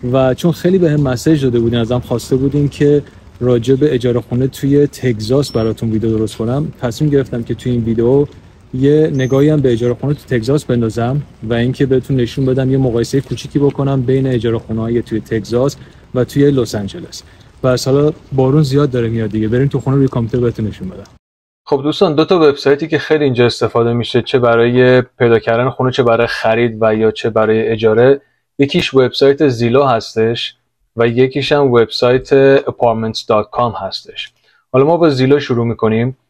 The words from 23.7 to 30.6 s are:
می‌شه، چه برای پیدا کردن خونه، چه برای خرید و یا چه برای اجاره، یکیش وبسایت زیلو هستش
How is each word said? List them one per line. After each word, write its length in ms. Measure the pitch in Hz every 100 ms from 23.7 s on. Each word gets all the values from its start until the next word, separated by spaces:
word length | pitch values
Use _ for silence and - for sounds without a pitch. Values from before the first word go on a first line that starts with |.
| 120 117
می‌شه، 300 | 120 113 123
چه 160 | 110 135
برای 640 | 120 117 120 123 127 127
پیدا 360 | 123 _ 120 113
کردن 320 | - 117 131
خونه، 200 | - 127
چه 120 | 127
برای 240 | 120 113 117
خرید 520 | - 113 113 120 110
و 140 | 110
یا 160 | 110 110
چه 200 | 107 120
برای 380 | 110 110 110 113
اجاره، 520 | 110 110 107 127 139 _ _ _ _
یکیش 360 | 139 175 -
وبسایت 540 | 131 127 - 139 139 151
زیلو 360 | 117 117 123
هستش 720 | 139 113 - 113 110 120 - _